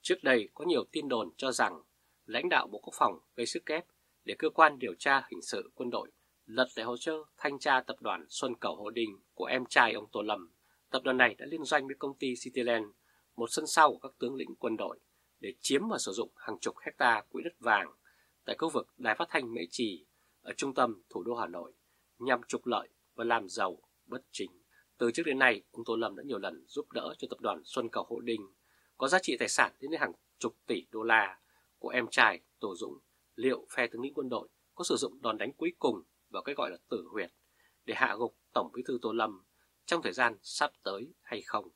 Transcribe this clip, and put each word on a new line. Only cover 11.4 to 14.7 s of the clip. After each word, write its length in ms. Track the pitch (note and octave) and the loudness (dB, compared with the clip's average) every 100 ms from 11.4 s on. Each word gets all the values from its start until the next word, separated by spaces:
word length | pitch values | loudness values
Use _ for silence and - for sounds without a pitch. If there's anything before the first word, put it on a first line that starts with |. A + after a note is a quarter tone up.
| C3+ | -10
liên 180 | D#3+ | -8
doanh 240 | C#3 D3+ C3+ | 0 0 0
với 80 | C3+ | -8
công 180 | C#3 C#3 | -8 -4
ty 160 | C3+ A#2+ | -6 -4
Cityland, 420 | B2 B2+ A#2+ A#2 G#2 _ _ _ _ - | -6 -2 0 0 -2 _ _ _ _ -6
một 120 | A#2 | -4
sân 180 | - D#3 | -2 2
sau 240 | - D3+ | 8 8
của 80 | - | 6
các 120 | C3 _ | -10 _
tướng 160 | - C3+ | -6 -4
lĩnh 200 | - - | -8 -6
quân 220 | - | -4